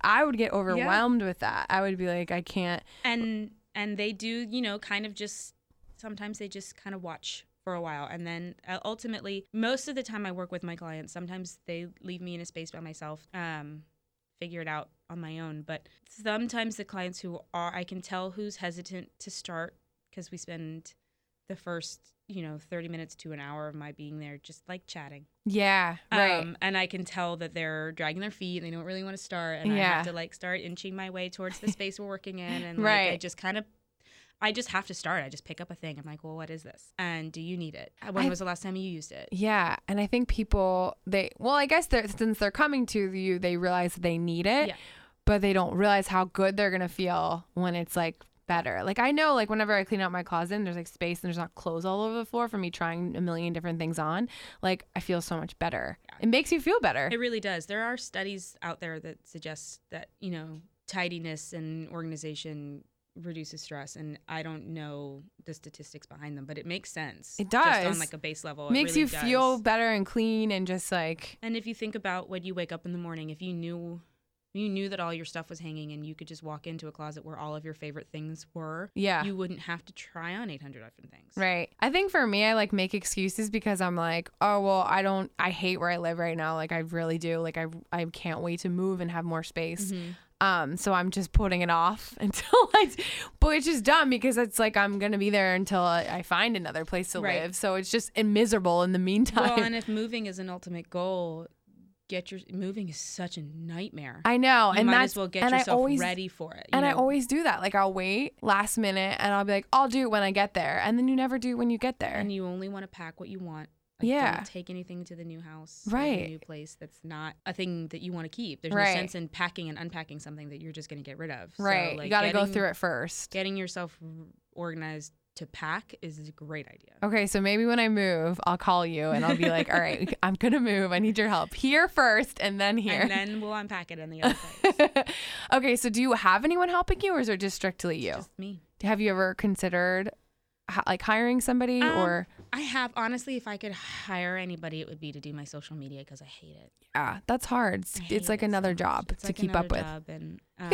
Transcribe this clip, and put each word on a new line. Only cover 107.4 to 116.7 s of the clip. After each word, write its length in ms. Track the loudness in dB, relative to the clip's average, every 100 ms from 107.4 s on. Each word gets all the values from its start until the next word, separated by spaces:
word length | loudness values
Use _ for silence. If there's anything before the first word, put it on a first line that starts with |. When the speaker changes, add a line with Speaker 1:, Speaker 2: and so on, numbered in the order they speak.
Speaker 1:
that. 180 | 2 2
Like, 120 | 2
I'll 200 | 4 4
wait 400 | 2 0 0 -2 -2
last 360 | 2 4 4 2
minute 380 | 2 2 0 2
and 140 | 2
I'll 120 | 2 2
be 80 |
like, 140 | 0 4
"I'll 160 | 6 6
do 140 | 4
it 100 | 2
when 100 | 2
I 100 | 4
get 220 | 2 2
there." 280 | 0 0 0
And 160 | 2 4
then 80 | 4
you 80 | 2
never 240 | 2 0
do 120 | -2
it 20 |
when 160 | 0 0
you 80 | 0
get 220 | -2 -2
there. 140 | -4 -2
Speaker 2:
And 120 | -4
you 160 | -4 -6
only 220 | -6 -8
wanna 200 | -10 -12
pack 340 | -14 -14 -14
what 80 | -14
you 100 | -12
want. 300 | -10 -12 -14 _ _ -2
Like, 80 | 0
Speaker 1:
Yeah. 260 | 2 2 0
Speaker 2:
don't 100 | -4
take 240 | -12 -10
anything 360 | -10 -10 -12 -12
to 100 | -12
the 80 |
new 160 | -12 -12
house 440 | -14 -16 -18 -12 -2
or 40 |
the 40 | 0
Speaker 1:
Right. 320 | 2 0 -4
Speaker 2:
new 100 | -10
place 380 | -14 -14 -14